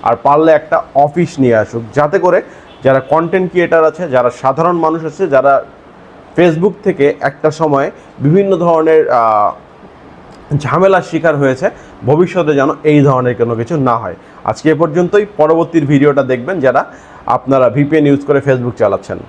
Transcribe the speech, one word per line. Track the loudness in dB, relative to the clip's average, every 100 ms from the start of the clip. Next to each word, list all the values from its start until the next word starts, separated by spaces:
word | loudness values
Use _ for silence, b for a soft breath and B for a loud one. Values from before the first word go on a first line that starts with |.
আর | -2 -2
পারলে | 2 2 4
একটা | 2 0 -6 -2
অফিস | -2 0 0 -4 0
নিয়ে | 0 2
আসুক, | 0 -6 -6
যাতে | -2 0 0
করে | 0 0 -4 B B -4
যারা | 0 0
কনটেন্ট | 0 -2 0 -2 -2
ক্রিয়েটার | -2 0 2
আছে, | 0 -2 -4
যারা | 0 0
সাধারণ | -2 -4 0 0 0
মানুষ | -2 -2
আছে, | -8 -6 0
যারা | 2 2 0 -2 -20 -20 -20 -20 -20 -10 0
Facebook | 0 2 -2 -2
থেকে | -6 0 0 0
একটা | -6 -4 -6
সময় | -2 -2 0 -2 -8 B -4
বিভিন্ন | 0 2 2 0
ধরনের, | 0 2 4 2 2
আহ, | 0 2 2 0 -4 -16 -20 -20 -20 -20 -20 -20 -20 -6 -4
ঝামেলার | -2 0 2 0
শিকার | -2 -4 -2 0
হয়েছে, | -2 -2 -4 -8 B B -2
ভবিষ্যতে | 0 2 2 2
যেন | 2 0 -2
এই | 0 2
ধরনের | 4 2 -2
কোনো | -2 -2
কিছু | -2 -4 -2
না | -2 -2
হয়। | -4 -12 B B
আজকে | -8 -4 0
এ |
পর্যন্তই। | 0 0 -2 0 0 -2 -2
পরবর্তীর | 2 2 0 -2 0
ভিডিওটা | 2 2 2
দেখবেন | -2 -4 -4 -2
যারা | 0 0 -4 B B B -4
আপনারা | -4 0 0 2
ভিপিএন | 0 0 2 2
ইউজ | 0 0
করে | -2
Facebook | 0 -2 -2 -2
চালাচ্ছেন। | -2 -2 -6 -14